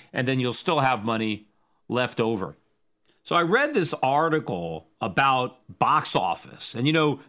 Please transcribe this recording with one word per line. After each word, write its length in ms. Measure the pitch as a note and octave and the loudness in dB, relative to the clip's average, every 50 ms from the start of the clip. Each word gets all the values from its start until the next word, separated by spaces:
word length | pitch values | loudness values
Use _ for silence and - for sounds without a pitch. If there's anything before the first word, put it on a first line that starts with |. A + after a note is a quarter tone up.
| - _ | -20 _
and 160 | - - B2+ | -6 -4 -2
then 140 | B2+ C3+ C3 | 0 0 0
you'll 140 | B2 B2 A#2 | -2 -2 -4
still 260 | - - - E3+ D3 | -4 -2 -2 0 2
have 240 | C3+ C3 C3 A2 G2+ | 2 2 0 0 -2
money 440 | A#2 A2+ A2 A2+ G#2+ G#2+ G#2 - _ _ _ _ _ _ _ _ | -2 -2 -2 -2 -2 -4 -6 -10 _ _ _ _ _ _ _ _
left 320 | - A2+ B2 B2+ A#2+ - - | -4 -2 -2 -2 -2 0 -2
over. 380 | A#2 A2+ A#2 G2 F#2+ A#2+ B2+ - _ _ _ _ _ _ _ _ _ _ _ _ _ | 0 0 0 -2 -4 -8 -10 -14 _ _ _ _ _ _ _ _ _ _ _ _ _
So 120 | - - | -2 0
I 60 | E3+ E3+ | 0 2
read 300 | E3 F#3+ B3+ C#4+ D4+ D4+ | 2 2 2 2 2 2
this 220 | A3+ E3+ D3 - - - | 0 0 0 -2 -2 0
article 840 | C3 C#3 C#3+ E3 E3 D#3 D#3 C#3 - A2 F2 E2+ E2 D#2+ D#2+ - _ _ _ | 2 2 2 2 2 2 0 -2 -2 -6 -6 -6 -6 -8 -8 -12 _ _ _
about 600 | A2 A2 F2 C#3+ C#3 C3+ C3+ C3 B2 A2+ - _ _ - F#2 - | -6 -2 0 2 4 4 4 2 0 -2 -6 _ _ -20 -4 0
box 380 | B2 A#2 D3 D#3 C#3+ - - | 2 4 4 2 2 0 0
office. 580 | C#3+ F#2 F2+ D#2+ - - - - - - - - | 0 0 0 -2 -4 -8 -14 -18 -16 -14 -10 -6
And, 140 | A2+ B2 D3 | -2 0 2
you 40 | D#3 | 4
know, 280 | D#3+ D#3 D3+ C3+ - - | 4 4 2 0 -2 -8